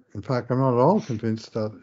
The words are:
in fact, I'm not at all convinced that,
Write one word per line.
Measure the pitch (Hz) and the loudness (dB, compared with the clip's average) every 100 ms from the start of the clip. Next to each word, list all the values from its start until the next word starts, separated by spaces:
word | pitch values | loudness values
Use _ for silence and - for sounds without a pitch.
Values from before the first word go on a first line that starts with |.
| _ | _
in | 104 | -12
fact, | 120 123 117 | -4 -4 -2
I'm | 127 | 0
not | 135 | 2
at | 120 | 4
all | 143 214 | 4 4
convinced | - 110 113 110 - | 0 -4 -4 -4 -6
that, | 113 107 117 | -6 -6 -8